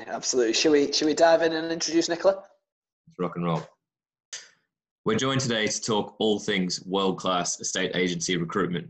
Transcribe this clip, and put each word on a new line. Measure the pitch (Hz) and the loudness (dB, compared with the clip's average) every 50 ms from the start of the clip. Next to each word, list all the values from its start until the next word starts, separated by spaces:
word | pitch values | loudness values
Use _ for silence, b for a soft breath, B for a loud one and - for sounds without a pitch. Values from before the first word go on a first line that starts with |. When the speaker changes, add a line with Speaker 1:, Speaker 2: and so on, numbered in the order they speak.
| 113 - | -10 -8
Speaker 1:
absolutely. | 104 120 - - 135 127 117 113 | -8 -6 -4 -2 0 2 2 2
Should | 110 - - 160 | 2 2 4 4
we, | 151 143 143 139 | 4 4 4 2
should | - - 156 | 0 0 0
we | 156 147 | 0 4
dive | 160 165 165 165 160 | 4 6 6 6 6
in | 170 165 | 4 0
and | 165 160 165 165 | 0 -2 -4 -4
introduce | 165 170 - 160 160 165 165 165 | -4 -4 -4 0 0 0 0 0
Nicola? | 170 165 - 196 196 | 0 2 2 2 2
Speaker 2:
Let's | 190 - - _ _ _ _ _ _ _ _ _ _ _ _ _ - | 2 -2 -16 _ _ _ _ _ _ _ _ _ _ _ _ _ -6
rock | 90 85 - | -6 -4 -4
and | 87 87 | -4 -2
roll. | 85 82 78 - - _ _ _ _ _ _ _ _ _ _ _ _ B B B B B B B _ _ _ _ _ _ _ - | -2 -2 -2 -4 -8 _ _ _ _ _ _ _ _ _ _ _ _ B B B B B B B _ _ _ _ _ _ _ -4
We're | 107 110 | -2 0
joined | 110 131 135 135 131 | 0 0 0 0 0
today | - 120 117 110 110 101 | 0 0 0 0 0 0
to | - - | -2 -2
talk | - 120 107 104 98 - - - | -2 0 0 0 0 -2 -2 0
all | 107 110 104 101 | 2 2 2 0
things | - 107 101 95 90 90 - - - | 0 -2 0 0 0 -2 -4 -6 -4
world-class | 92 95 98 98 95 87 82 - 92 92 90 87 - - - | -2 0 0 2 0 0 0 -2 0 0 0 0 -2 -6 -6
estate | - - - 95 92 92 90 | -6 -6 -4 -2 -2 -2 0
agency | 90 92 90 87 85 - - 90 | 0 0 0 -2 -2 -2 -2 -2
recruitment | 85 85 82 - 101 87 87 87 82 82 | -2 -2 -2 -2 -2 -2 -2 -4 -6 -8